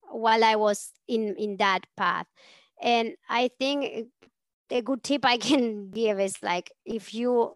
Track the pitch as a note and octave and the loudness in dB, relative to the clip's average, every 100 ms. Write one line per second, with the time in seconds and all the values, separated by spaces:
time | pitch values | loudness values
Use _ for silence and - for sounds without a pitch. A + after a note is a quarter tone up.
0 | - A#3 A3+ A3+ A3 G#3+ G#3+ G#3 - _ | -10 -2 2 4 4 4 2 0 -6 _
1 | - A#3 G#3+ F#3 G#3+ F#3+ G3+ F#3 - - | -4 -2 -2 -4 -6 0 2 0 -4 -4
2 | F3+ F3 F3 _ - - _ - A#3+ A#3 | -2 -2 -8 _ -20 -20 _ -4 0 2
3 | A3+ - - A#3 B3 _ C4+ C#4+ C4+ - | 0 -8 -4 0 0 _ -2 -2 -4 -8
4 | A#3 _ - _ _ _ _ B3 A3+ C4+ | -12 _ -20 _ _ _ _ -4 -2 -4
5 | - C#4 B3 A#3+ A3+ C#4+ A#3 G#3 G3 G3+ | -2 2 2 2 4 2 2 -2 -8 -2
6 | A3 G3 G3 - - F3 - _ - A3+ | 0 2 0 -2 -4 -4 -6 _ -10 -8
7 | F#3+ A3 B3 A#3+ A3+ | -8 -4 0 2 0